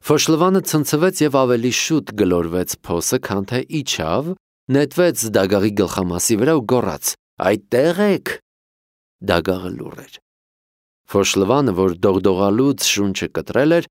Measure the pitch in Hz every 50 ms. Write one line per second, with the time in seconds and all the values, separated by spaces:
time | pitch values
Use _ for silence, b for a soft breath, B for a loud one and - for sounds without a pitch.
0 | _ - 147 147 - - 160 151 170 185 190 190 - - - 156 143 - - 147
1 | 160 190 190 - 151 151 131 139 135 123 123 117 113 127 113 - - - 160 147
2 | 101 - 104 104 101 92 90 87 82 82 85 90 90 - - - _ - 87 85
3 | 82 - - 131 127 - 101 98 98 98 120 123 131 _ 156 156 135 - - -
4 | 160 76 85 113 143 170 185 - _ _ _ _ _ - 131 139 147 139 - 170
5 | 180 175 147 - - 113 104 110 95 95 101 101 95 110 104 101 98 85 - -
6 | 95 90 87 90 - - 117 101 113 147 165 151 117 104 127 123 107 98 78 71
7 | - - - _ _ _ _ _ - 92 104 104 - _ - 120 139 165 175 180
8 | 208 208 190 151 - - - - _ _ _ _ _ _ _ _ _ _ _ _
9 | _ _ _ _ - 95 90 85 80 98 92 92 92 90 - - - 78 76 -
10 | - - - - _ _ _ _ _ _ _ _ _ _ _ _ _ _ _ _
11 | _ _ - 98 98 - - 95 98 92 123 143 143 123 92 85 95 95 87 90
12 | 92 104 92 98 92 101 95 90 98 101 101 113 135 139 139 - - - - 101
13 | 101 101 95 - 87 80 _ - 78 - 87 113 135 156 165 170 160 -